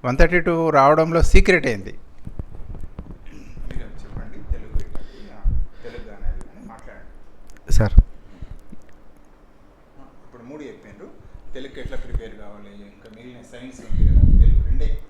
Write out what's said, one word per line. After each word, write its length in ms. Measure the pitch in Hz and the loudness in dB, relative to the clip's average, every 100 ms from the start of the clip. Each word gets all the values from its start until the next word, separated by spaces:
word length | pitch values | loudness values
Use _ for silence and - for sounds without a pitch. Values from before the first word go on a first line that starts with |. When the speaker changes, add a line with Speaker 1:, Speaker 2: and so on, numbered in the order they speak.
| 127 | -4
Speaker 1:
వన్ 120 | 135 | 2
థర్టీ 220 | 165 175 | 4 4
టూ 300 | 165 165 165 | -2 -2 0
రావడంలో 520 | 147 139 156 160 165 | 4 4 4 2 2
సీక్రెట్ 460 | 160 - 185 175 139 | 6 6 6 2 0
ఏంది? 180 | 104 98 | -6 -10
చెప్పండి, 2750 | - - - - - - - - - - - - - - - - - - - - - - - - - - | -16 -16 -18 -14 -12 -12 -12 -12 -12 -12 -14 -18 -18 -18 -18 -18 -12 -8 -8 -10 -14 -12 -12 -12 -12 -6
తెలుగు 200 | - - | -6 -4
ఏంటి? 260 | - - - - - 202 | -6 -4 -6 -8 -12 -18
ఆ, 40 | - - - - - | -4 0 0 -2 -6
తెలుగు 280 | 120 117 107 | -14 -14 -16
అనేది 560 | 101 - - - - 110 | -6 -6 -6 -12 -18 -20
మాట్లాడండి. 1040 | 110 - 101 - - - - - - - | -20 -20 -20 -20 -20 -20 -20 -20 -20 2
Speaker 2:
సార్. 180 | - 107 - - - - - - - - - - - - - - - _ _ - _ _ - - - - | 2 6 6 6 -8 -20 -20 -18 -18 -16 -16 -16 -20 -20 -20 -20 -20 _ _ -20 _ _ -20 -20 -20 -20
Speaker 1:
ఇప్పుడు 180 | 120 | -20
మూడు 200 | 117 151 | -20 -20
చెప్పిండ్రు, 440 | 135 104 107 95 117 - - - - | -18 -20 -20 -20 -20 -20 -20 -18 -12
తెలుగుకి 260 | 131 131 135 | -10 -10 -14
ఎట్లా 180 | 120 127 | -8 -8
ప్రిపేర్ 380 | 127 110 208 202 | -6 -8 -10 -16
కావాలి, 480 | 208 202 202 202 | -18 -18 -20 -20
ఇంకా 320 | 202 202 110 110 | -20 _ -20 -20
మిగిలిన 260 | 123 120 | -20 -20
సైన్స్ 380 | - 123 131 - | -20 -20 -20 -20
ఉంది 320 | - - - | -4 2 4
కదా, 340 | - - - - | 6 6 8 6
తెలుగు 200 | - - | 6 4
రెండే 320 | - - - | 2 2 0